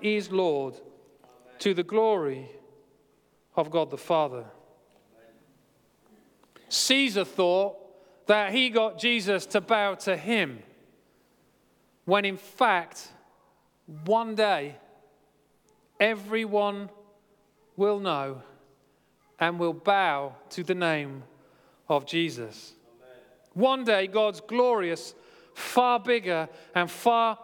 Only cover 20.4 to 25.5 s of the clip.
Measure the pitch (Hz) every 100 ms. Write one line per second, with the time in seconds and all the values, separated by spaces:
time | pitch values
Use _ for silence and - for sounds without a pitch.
20.4 | - - 170 180 170 151 143 135 127 _
21.4 | _ _ _ _ - 147 - 165 165 123
22.4 | 110 - - - _ _ - - - _
23.4 | _ 175 254 262 233 202 190 208 214 175
24.4 | - 240 247 226 175 165 - - - -
25.4 | -